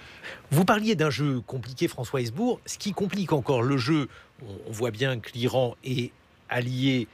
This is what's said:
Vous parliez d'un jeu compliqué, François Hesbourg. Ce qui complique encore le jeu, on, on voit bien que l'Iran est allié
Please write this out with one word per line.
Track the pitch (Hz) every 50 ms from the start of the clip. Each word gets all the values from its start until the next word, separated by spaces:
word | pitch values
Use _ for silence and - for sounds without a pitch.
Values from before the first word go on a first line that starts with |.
| - - - - - - - - - -
Vous | 139 147 190
parliez | 180 226 214 214 220 220
d'un | 156 156 151
jeu | 131 101 147 147 135 123
compliqué, | 113 - - 131 110 123 131 - 156 147
François | - - 123 - - 135 123
Hesbourg. | 113 110 151 233 247 233 - -
Ce | - - -
qui | - 208 180
complique | - 202 190 156 208 190 147 160
encore | 143 123 - 143 123 113
le | 117 139
jeu, | 135 117 120 165 156 - - - - - - _ - -
on, | 107 98 92 - -
on | 113
voit | 104 120 123
bien | 107 107 131 135 131 117
que | 101 - -
l'Iran | 120 120 123 - 131 131 120 - - -
est | 131 127 120 120 123 - _ _ _ _ _ _ _
allié | 113 123 123 123 127 127 131 135 131 127 113 -